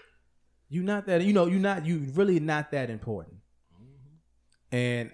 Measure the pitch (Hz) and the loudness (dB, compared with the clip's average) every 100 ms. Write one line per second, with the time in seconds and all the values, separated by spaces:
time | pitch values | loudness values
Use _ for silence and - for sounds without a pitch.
0 | - _ _ _ _ _ _ 160 185 208 | -20 _ _ _ _ _ _ -6 -2 -2
1 | 196 170 196 202 170 190 196 190 156 165 | 0 2 4 4 4 2 2 0 -2 -2
2 | 135 151 202 170 156 151 147 143 123 110 | -2 0 2 2 2 -2 -2 -4 -4 -6
3 | - 101 78 92 - _ _ 87 123 139 | -6 -8 -10 -20 -20 _ _ _ -20 -20
4 | 135 156 _ _ _ _ _ 123 123 120 | -20 -20 _ _ _ _ _ -2 -2 -2
5 | 113 | -6